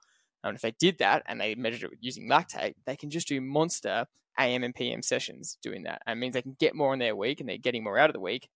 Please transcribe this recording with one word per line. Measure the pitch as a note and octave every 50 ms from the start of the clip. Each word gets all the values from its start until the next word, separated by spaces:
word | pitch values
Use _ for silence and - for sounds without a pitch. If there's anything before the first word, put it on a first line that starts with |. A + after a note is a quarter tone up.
| _ _ _ _ _ _ _ _ -
Um, | G#2 G#2
if | A#2+
they | - A#2 A#2 -
did | E3 F#3 F3 -
that | A#2+ G2 B2 D#3 -
and | - - -
they | G2+ A2 G#2+
measured | A#2 B2+ A2+ A#2 A2+ - -
it | - - A2+
using | B2+ A2+ - - A#2
lactate, | C3 D#3 E3+ - - - F2 G#2 - - _
they | C3 C3+
can | - - D3
just | D3 E3+ E3 -
do | C#3+ C3+
monster | C3 C3 C#3 D3+ D#3+ F3 - - - G#2+ F#2+ A2+ B2+ - _ _ _ _ _ -
A | C3+
M | B2 B2 B2 B2
and | B2 B2
P | - B2+ B2 A#2
M | A#2
sessions | B2 - B2+ B2+ - - - - - - - - -
doing | A2+ G2 F#2+ E2+
that. | - - - -
And | A#2 A2+ A#2
it |
means | B2+ B2+ B2
they | B2+ -
can | C3 C3+ -
get | D#3+ - -
more | D3+ D3 C3+ C3+
in | C3
their | B2 A2+ G#2+
week | G2 G2+ B2 D3 -
and | D3 A2
they're | G2
getting | G#2+ C#3+ C3 A#2+ A#2 A2
more | G#2 G2 A#2
out | D3 D#3
of | D3
the | G#2+
week | F#2 F2+ A2+ C3 - - _